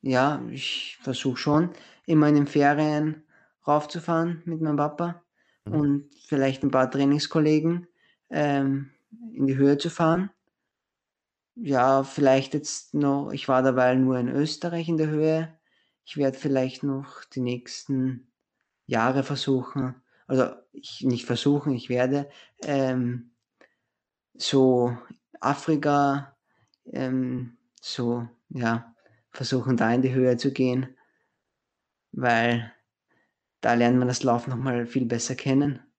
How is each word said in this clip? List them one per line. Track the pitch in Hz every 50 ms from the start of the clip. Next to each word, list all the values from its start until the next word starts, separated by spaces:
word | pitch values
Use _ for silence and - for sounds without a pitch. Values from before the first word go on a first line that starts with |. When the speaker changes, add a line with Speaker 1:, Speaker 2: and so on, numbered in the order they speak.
| -
Speaker 1:
Ja, | 135 131 127 131 143 151 135 123 117
ich | - 139 - - - - - - - -
versuch | - - 127 - - 135 123 -
schon, | - 147 147 151 170 175 175 - - - - _ _
immer | - 170 156 151 147
in | 151
den | 147 143
Ferien | 143 - 151 143 143 147 143 156 151 151 151 151 156 156 156 - _ _ _ _ _ _ _ _
raufzufahren | - 147 151 147 - - 175 160 - 170 165 165 175 175 160 165
mit | 170 165 160
meinem | 160 156 147
Papa | 143 147 151 151 - 170 175 170 170 _ _ _ _ _ _ _ _ _
Speaker 2:
Mhm. | 107 113
Speaker 1:
und | 151 147 143 143 143 143 _ _ _ _
vielleicht | - - 139 135 135 135 135 -
ein | 143
paar | 131 135 127 127
Trainingskollegen, | - 139 139 139 143 147 147 - - 165 151 151 156 156 151 165 170 175 175 _ _ _ _ _ _ _ _ _
ähm, | 156 151 151 143 143 139 139 139 135 139 139 135 _ _ _ _ - 226 240 226 -
in | - 139
die | 135 135
Höhe | 131 139 139 143 143
zu | - 170
fahren. | 160 - 175 160 165 175 190 202 _ _ _ _ _ _ _ _ _ _ _ _ _ _ _ _ _ _ _ _ _ _ _ _ _
Ja, | 247 233 147 139 127 123 131 135 135 135
vielleicht | 135 - - 147 135 131 135 135 135 -
jetzt | 147 151 - - - - _ -
noch, | 147 147 143 139 139 143 - -
ich | 135 - -
war | 135 127 131
dabei | 135 127 127 127 127 127
nur | 131 131 131 131 127
in | 123 120
Österreich | - 135 147 156 156 - - 175 170 170 165 165
in | 170
der | 156 156 156
Höhe. | 151 151 156 156 160 160 165 160 - _ _ _ _ _ _ _ _ _ _
Ich | - -
werd | 147 143 135 135
vielleicht | 135 - 147 139 135 131 131 131 - -
noch | 143 139 135 139 - - - -
die | _ - 135
nächsten | 127 123 123 120 123 - - - - - 139 131 131 131 131 120 - _ _ _ _ _ _ _ _ _ _ _ _
Jahre | - 113 113 113 123 131 139 135
versuchen, | - 147 135 - - 135 131 127 - - 139 135 127 131 - _ _ _ _ _
also | _ - 131 123 - - - _ _ _
ich | - - - - - -
nicht | 131 123 120 -
versuchen, | - 127 123 - 143 143 143 143 151 135
ich | 117 - -
werde, | 123 123 123 127 139 143 139 143 - - - _ _ _ -
ähm, | - 143 139 135 131 127 127 127 120 123 123 117 - _ _ _ _ _ _ - _ _ _ _ _ _ _ _ _ _ _ _ _ _
so | - - - - 139 131 131 127 123 123 120 123 117 - - - _ _ _ _ -
Afrika, | - 127 143 143 - - 160 147 147 151 143 143 143 143 139 139 135 - _ _ _ _ _ _ _ _ _ _ _
ähm, | - - 131 131 127 127 131 127 127 127 123 123 120 - _ _ _ _ _
so, | - - - - 123 120 120 123 120 120 - _ _ _
ja, | - 135 120 113 117 117 117 - _ _ _ _ _ _ _ _
versuchen, | _ - 131 - 139 131 117 127 127
da | 117 117 113 117
in | 123 131
die | 131 127
Höhe | 131 127 127 123 117
zu | - 139 135
gehen, | - 131 127 123 131 131 131 - _ _ _ _ _ _ _ _ _ _ _ _ _ _ _ _ _ _ _ _ _ _ _ -
weil | - 127 123 117 113 113 117 120 117 113 110 - _ _ _ _ _ _ _ _ _ _ _ _ _ _ _ _ _
da | - 110 117
lernt | 120 120 117 123 127
man | 123 123
das | 123 - -
Laufen | 131 117 117 - -
noch | 127 117
mal | 127 135 123 120 120
viel | 117 - 135 127
besser | 117 117 117 - - 131
kennen. | 120 - 143 135 135 143 147 139 123 - _ _